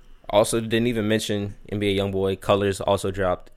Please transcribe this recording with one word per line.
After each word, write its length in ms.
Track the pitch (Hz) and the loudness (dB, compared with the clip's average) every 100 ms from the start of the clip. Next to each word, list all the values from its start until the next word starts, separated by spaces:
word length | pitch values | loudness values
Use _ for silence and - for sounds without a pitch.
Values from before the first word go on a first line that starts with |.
| - - - | -20 -18 -2
Also, 300 | 104 113 117 | 2 2 0
didn't 280 | 110 113 120 | 0 0 0
even 180 | 113 104 | 0 0
mention 480 | 110 - 104 101 - - | 0 0 -4 -6 -10 -8
N 100 | 104 | -2
B 180 | 104 98 | 0 0
A 60 | |
Youngboy. 380 | 98 95 95 95 | 0 0 0 0
Colors 400 | - 104 101 95 | 2 2 2 0
also 320 | 95 98 98 | 0 0 0
dropped 400 | 92 95 90 - | -2 -2 -2 -6